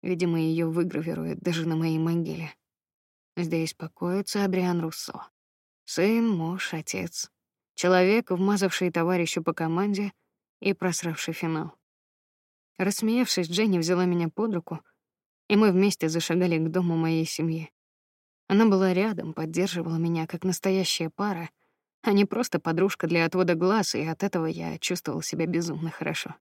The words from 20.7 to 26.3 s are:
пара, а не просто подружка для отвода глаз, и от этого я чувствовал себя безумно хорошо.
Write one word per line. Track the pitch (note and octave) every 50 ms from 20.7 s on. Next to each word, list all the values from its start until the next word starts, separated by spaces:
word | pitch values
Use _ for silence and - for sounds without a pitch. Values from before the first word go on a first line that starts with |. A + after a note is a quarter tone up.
| F#3+ F#3+ F#3 E3+ - - E3 D#3+
пара, | - - G3 G#3 G3 E3 E3+ D#3 _ _ _ _ _ _ _ _ _ _ -
а | A#3+ G3+
не | G3+ G3+
просто | G3 - A3+ B3 - - E3+
подружка | - E3+ D#3+ E3 F#3 G3 - - - D#3+
для | E3+ E3+ E3
отвода | E3+ - F#3 F#3 F3 F3
глаз, | D#3+ F3 F#3 G#3 A3 G3 - -
и | A2 C#3+
от | D#3+ D#3+ - -
этого | G3+ - F3 D#3+
я | D#3+ D#3+ E3 E3 E3 D#3+ E3
чувствовал | - - F3+ F3 - - - E3
себя | D#3 - - - E3
безумно | E3+ F3 E3+ E3+ E3+ D#3 D#3 D#3+ E3
хорошо. | - - - D3+ E3 - - -